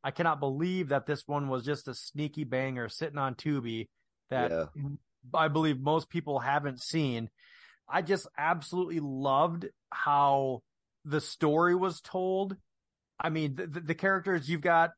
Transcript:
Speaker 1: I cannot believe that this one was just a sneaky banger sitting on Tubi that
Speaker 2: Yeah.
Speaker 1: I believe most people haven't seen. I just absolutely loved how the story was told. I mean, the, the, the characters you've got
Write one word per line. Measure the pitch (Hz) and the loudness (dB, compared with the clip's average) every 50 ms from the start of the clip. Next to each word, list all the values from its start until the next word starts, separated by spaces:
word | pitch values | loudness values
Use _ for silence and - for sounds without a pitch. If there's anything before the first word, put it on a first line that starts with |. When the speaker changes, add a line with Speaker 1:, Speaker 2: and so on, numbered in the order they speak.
| - | -4
Speaker 1:
I | 135 | -4
cannot | 139 - 175 165 156 147 | -2 2 2 2 2 2
believe | 143 135 135 143 165 180 185 185 175 135 | 0 -2 0 0 0 0 0 0 0 2
that | 143 135 - | 0 0 0
this | - 147 139 - | 0 -4 -4 -4
one | - 143 143 143 | -4 -4 -2 0
was | 135 131 127 117 | 0 -2 -2 -2
just | 135 147 143 - | -2 -4 -4 -4
a | 135 123 | -10 -10
sneaky | - - - _ 143 151 147 147 151 151 | -10 -10 -10 _ -6 -6 -4 -4 -6 -6
banger | 120 127 127 131 135 131 123 117 113 | -2 -2 -2 -2 -2 -2 -4 -6 -6
sitting | - - 160 151 143 147 | -6 -6 -8 -6 -2 -2
on | 135 131 120 | -2 -2 -2
Tubi | - - 151 147 139 120 117 113 110 110 - _ _ _ _ _ _ _ _ | -4 -2 0 0 0 -2 -4 -6 -6 -6 -10 _ _ _ _ _ _ _ _
that | 135 127 123 - | 0 0 0 0
Speaker 2:
Yeah. | 82 82 - 151 - 151 143 143 143 - _ _ _ _ _ 123 127 | 0 -2 -2 -4 -6 -8 -8 -8 -8 -10 _ _ _ _ _ -2 2
Speaker 1:
I | 127 151 | 2 2
believe | 156 143 160 160 156 147 131 | 4 4 2 2 2 2 2
most | 135 147 156 160 151 _ | 2 2 2 0 0 _
people | - 170 - 147 143 131 | -6 -4 -4 -2 -2 -2
haven't | 117 135 139 147 147 143 131 123 | 0 2 0 0 0 -2 -6 -6
seen. | - - - 160 151 135 120 117 117 113 _ _ _ - - - - - - _ _ | -8 -4 0 0 0 0 0 -2 -6 -8 _ _ _ -20 -20 -20 -20 -20 -20 _ _
I | - 131 180 | -2 -2 -2
just | 175 151 196 - - - _ | 2 2 0 0 0 -8 _
absolutely | - 147 160 175 165 143 - 175 180 180 165 165 165 | -2 2 2 2 0 -2 -6 -2 -2 -2 0 -2 -4
loved | 147 139 135 131 139 139 135 139 156 175 165 170 185 202 _ _ _ _ | -2 -2 -4 0 2 4 6 6 4 4 2 -4 -8 -10 _ _ _ _
how | - - - 147 143 143 143 143 139 139 135 131 127 120 _ _ _ _ _ _ _ _ _ | -6 -4 0 2 4 6 6 6 4 4 2 0 -2 -4 _ _ _ _ _ _ _ _ _
the | 151 143 151 | -2 -2 -2
story | - - - - 165 151 147 160 170 175 175 | -2 -2 -2 2 2 4 6 6 6 4 4
was | 185 185 190 170 - | 4 2 0 -2 -4
told. | _ - - 185 185 185 185 190 196 196 196 - _ _ _ _ _ _ _ _ _ _ _ - | _ -6 -4 -2 0 0 0 0 0 -2 -6 -10 _ _ _ _ _ _ _ _ _ _ _ -4
I | - 165 | -4 -2
mean, | 156 160 156 147 135 | 0 0 -2 -2 -2
the, | 151 185 | -4 -8
the, | 165 143 175 | -8 -8 -8
the | 170 147 165 | -4 -4 -4
characters | - - 196 190 185 170 196 185 170 135 135 | 0 2 2 2 2 0 0 -2 0 0 -2
you've | 170 160 | -4 0
got | 143 180 170 165 165 165 - | 2 4 6 6 4 4 0